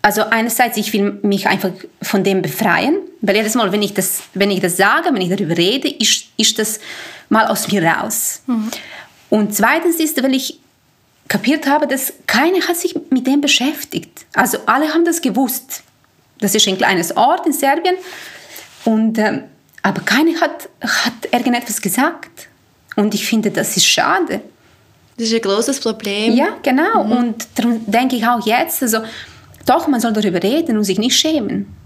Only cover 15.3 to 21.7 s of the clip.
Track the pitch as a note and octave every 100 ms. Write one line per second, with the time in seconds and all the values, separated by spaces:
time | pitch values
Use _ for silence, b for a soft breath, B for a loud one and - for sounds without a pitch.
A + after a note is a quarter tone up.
15.3 | G3 C4 - - - - _ _ _ _
16.3 | _ G3+ G#3+ G#3 F#3+ - F3+ E3+ - A#3+
17.3 | F4 E4+ C#4 C4+ D4+ F4+ F#4 B B B
18.3 | B B B B - - A3 A3 A3 G#3+
19.3 | C#3 - _ _ - - F#3+ - B3+ E4
20.3 | E4 D#4 - - _ A3+ - A#3 A#3 -
21.3 | A#3+ A#3+ A#3+ B3